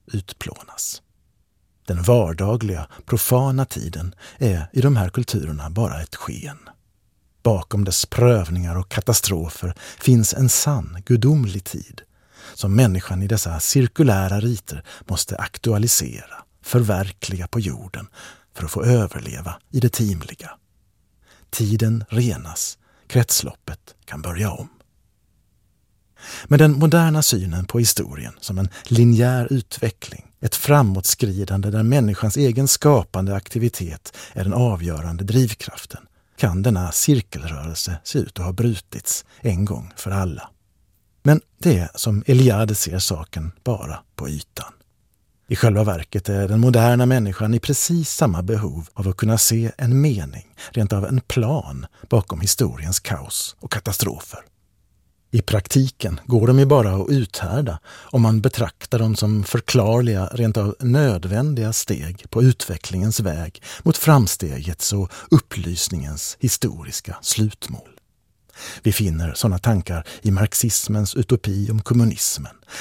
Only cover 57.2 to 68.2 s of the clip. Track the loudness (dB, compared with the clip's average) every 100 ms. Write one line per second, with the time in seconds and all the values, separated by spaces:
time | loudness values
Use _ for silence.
57.2 | 0 -6 -4 -2 -2 -6 -12 -20 -2 2
58.2 | 4 4 2 0 -4 -6 -4 0 0 0
59.2 | 0 0 0 -4 2 2 4 4 2 0
60.2 | -2 0 0 0 -2 -2 2 4 4 0
61.2 | -2 -2 0 -2 -2 -4 -4 -4 -6 -12
62.2 | -4 4 4 4 -4 -8 -6 -2 -2 0
63.2 | -2 -4 -8 -12 -18 -2 0 2 6 6
64.2 | 4 0 -6 -6 -8 -6 -4 -2 -4 -8
65.2 | 4 4 4 -8 -6 -4 -4 -4 -6 -8
66.2 | -10 -4 -2 0 -4 -6 -10 -10 -10 -10
67.2 | -4 0 -2 -2 -12 -14 -16 _ _ _